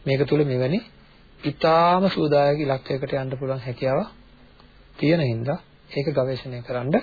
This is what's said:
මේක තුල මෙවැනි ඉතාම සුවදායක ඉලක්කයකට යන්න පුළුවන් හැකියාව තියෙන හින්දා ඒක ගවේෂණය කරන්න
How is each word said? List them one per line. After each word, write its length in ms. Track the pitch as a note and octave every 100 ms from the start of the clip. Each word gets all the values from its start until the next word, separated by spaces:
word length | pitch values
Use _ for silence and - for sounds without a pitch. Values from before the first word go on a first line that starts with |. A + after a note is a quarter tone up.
මේක 200 | - C3+
තුල 180 | C#3+ D3
මෙවැනි 360 | D3 B2+ B2+ F#3+ - - - - - -
ඉතාම 640 | D3+ D3 E3 E3 E3+ F3+ F#3+
සුවදායක 520 | F3 D#3 C#3+ C#3+ D3
ඉලක්කයකට 540 | C#3+ C3+ - C3+ C3+
යන්න 200 | C#3+ C3
පුළුවන් 280 | C3 C3+ C3
හැකියාව 380 | B2+ B2 C3 C#3 A3 - - - - - - - - -
තියෙන 260 | C#3+ E3+
හින්දා 380 | C#3 A2+ A#2+ E3+ - _ -
ඒක 180 | D3 C#3+
ගවේෂණය 500 | C#3 C3 B2+ C3+ B2
කරන්න 340 | A#2+ B2 B2 G3+